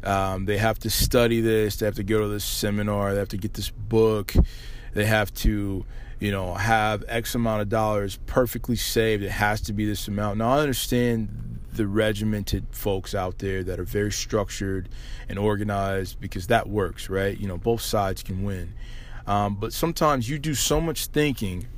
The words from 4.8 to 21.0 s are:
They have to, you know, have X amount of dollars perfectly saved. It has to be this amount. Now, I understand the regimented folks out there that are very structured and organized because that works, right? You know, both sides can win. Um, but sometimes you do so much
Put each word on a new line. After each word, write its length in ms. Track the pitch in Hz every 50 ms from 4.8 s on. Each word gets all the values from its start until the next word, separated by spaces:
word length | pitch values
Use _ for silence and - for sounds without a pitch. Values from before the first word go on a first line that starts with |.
| - - -
They 100 | - 104
have 300 | 104 110 107 107 101 -
to, 500 | - - - 110 104 101 101 98 95 - - - - - - - -
you 100 | - 101
know, 240 | 101 98 95 90 87
have 500 | 90 98 110 113 110 107 107 107 104 95 -
X 260 | 117 117 113 - -
amount 280 | 127 117 113 110 107 104
of 60 | 98
dollars 520 | 110 110 110 107 107 101 101 98 - - -
perfectly 500 | - - 135 127 113 - 120 - - 120
saved. 480 | 107 - - - 117 113 110 110 104 101
It 80 | 95 92
has 280 | 92 107 104 107 107 -
to 100 | - 107
be 120 | 101 107
this 220 | 107 104 95 -
amount. 320 | - 104 101 107 104 101 104
Now, 120 | 113 117
I 100 | 131 143
understand 1000 | 151 143 127 - - - - 123 120 120 117 113 110 104 - - - - - - - - -
the 160 | - 107 101
regimented 800 | 98 110 110 107 107 101 107 107 107 104 98 - - 98 - -
folks 460 | - - - 107 98 95 95 - -
out 220 | 98 92 92 92 -
there 260 | - 98 95 95 92
that 160 | 90 90 90
are 40 | 92
very 280 | - - 107 101 104 98
structured 760 | - - - - 107 101 - - - 104 98 95 95 90 - - - - - - - - -
and 120 | 95 95
organized 800 | 101 107 104 98 104 104 101 98 98 98 98 98 95 90 - -
because 260 | - 98 - 104 92
that 220 | 90 117 113 - 110
works, 420 | 101 104 98 87 - - - -
right? 260 | 95 95 98 101 104
You 120 | - 101 98
know, 100 | 92 85
both 220 | 82 117 117 117
sides 420 | - - - 107 101 95 95 - -
can 220 | - 98 92 98
win. 300 | 101 98 92 87 85 - - - - - - - - - - -
Um, 300 | - 101 101 104 101 101
but 160 | 98 107 117 120
sometimes 560 | - - 165 165 - 165 156 147 131 117 107
you 100 | 143 156
do 160 | 139 156 147
so 260 | 120 - - 151 151
much 260 | 165 165 151 -